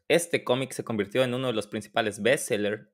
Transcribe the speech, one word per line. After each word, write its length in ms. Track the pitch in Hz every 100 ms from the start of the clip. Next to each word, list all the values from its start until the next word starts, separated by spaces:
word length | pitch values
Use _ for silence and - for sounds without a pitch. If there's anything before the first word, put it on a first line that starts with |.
| -
este 380 | 160 - 139 -
cómic 260 | 127 131
se 140 | - -
convirtió 360 | 110 101 123 131
en 80 |
uno 140 | 123 131
de 60 |
los 140 | 110 101
principales 540 | 107 - - 110 107
bestsellers 680 | 107 143 - 107 101 110 -